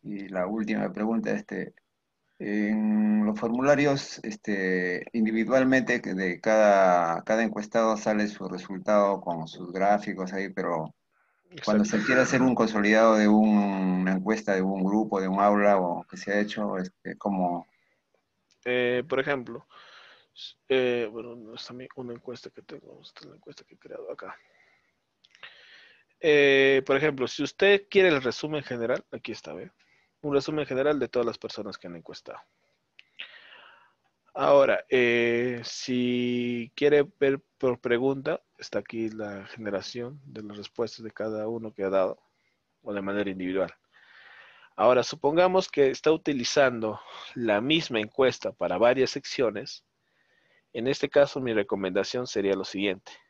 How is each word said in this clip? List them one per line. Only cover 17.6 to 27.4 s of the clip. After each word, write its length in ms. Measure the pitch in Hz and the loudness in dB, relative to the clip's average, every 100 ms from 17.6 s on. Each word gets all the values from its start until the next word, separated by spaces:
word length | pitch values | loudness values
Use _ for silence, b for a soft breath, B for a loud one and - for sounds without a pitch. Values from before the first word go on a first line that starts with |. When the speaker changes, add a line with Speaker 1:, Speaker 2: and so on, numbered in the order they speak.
| 85 _ _ _ _ _ _ _ _ _ 120 | -8 _ _ _ _ _ _ _ _ _ -6
Speaker 2:
Eh, 360 | 123 123 123 131 | -2 0 -2 -2
por 100 | 131 | -4
ejemplo, 480 | 135 143 117 117 _ B B B B B B | -2 -4 -6 -14 _ B B B B B B
s-, 220 | - - - _ | -20 -20 -20 _
eh, 400 | 131 127 120 110 | 0 2 0 -4
bueno, 240 | 113 120 | -8 -14
no 200 | 120 110 | -16 -18
está 180 | 117 - | -18 -16
mi, 160 | 123 127 - | -16 -16 -14
una 160 | 123 | -12
encuesta 380 | 120 - 117 - | -12 -14 -14 -16
que 120 | - | -20
tengo, 380 | - 147 - - | -20 -20 -20 -20
esta 180 | - - | -20 -20
es 60 | - | -20
la 100 | - | -20
encuesta 280 | - - | -20 -20
que 100 | - | -20
he 40 | _ | _
creado 340 | - - - | -18 -16 -14
acá. 240 | - - - b b b b b b _ _ _ B B B B B B B B _ | -14 -14 -18 b b b b b b _ _ _ B B B B B B B B _
Eh, 640 | 165 147 143 135 135 135 | 2 4 6 6 4 4
por 120 | 131 135 | 2 0
ejemplo, 300 | 156 139 123 | 0 -2 -6
si 160 | - | -4